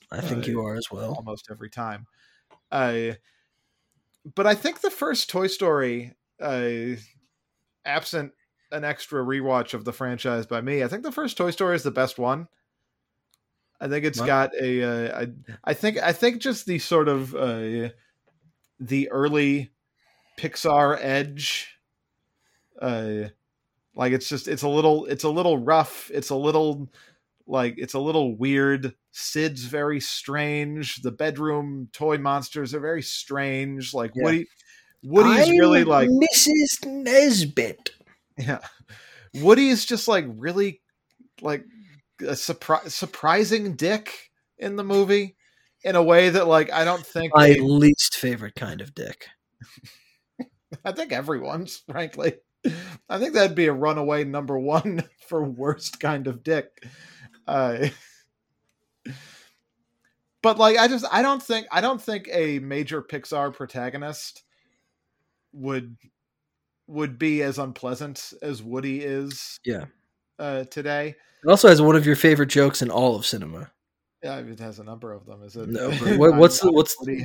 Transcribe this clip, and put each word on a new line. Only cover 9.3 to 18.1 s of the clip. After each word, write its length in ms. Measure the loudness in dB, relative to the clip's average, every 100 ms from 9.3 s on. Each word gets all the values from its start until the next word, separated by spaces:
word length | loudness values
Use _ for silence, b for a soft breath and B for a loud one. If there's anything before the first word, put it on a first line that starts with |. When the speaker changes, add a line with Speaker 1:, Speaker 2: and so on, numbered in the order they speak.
| -4 0 -2 -2
Speaker 2:
of 100 | -8
the 80 | -10
franchise 540 | -8 -8 -6 -4 -6 -6
by 140 | -8
me, 220 | -4 -4
I 60 | -4
think 140 | -6
the 100 | -8
first 240 | -8 -8 -4
Toy 140 | -4
Story 260 | -2 -2 -2
is 60 |
the 80 | -2
best 280 | -2 -4 -2
one. 300 | -4 -4 -8 _ _ _ _ _ _ _ _ _ _ _ _ _
I 80 | -6
think 160 | -2
it's 160 | -2 -2
Speaker 1:
Wow. 60 | 0
Speaker 2:
got 280 | 2 0
a, 280 | -2 -2 -2
uh, 380 | -2 -4 -6 -6
I, 80 | -10 -12 -20 -10
I 100 | -6
think, 240 | -2 -2 -2
I 140 | -2
think 280 | 0 0 0
just 240 | -6 -6 -6
the 120 | -6
sort 300 | 0 2 2
of, 260 | 0 -4
uh, 560 | -4 -4 -4 -6 -6 -8 -12 _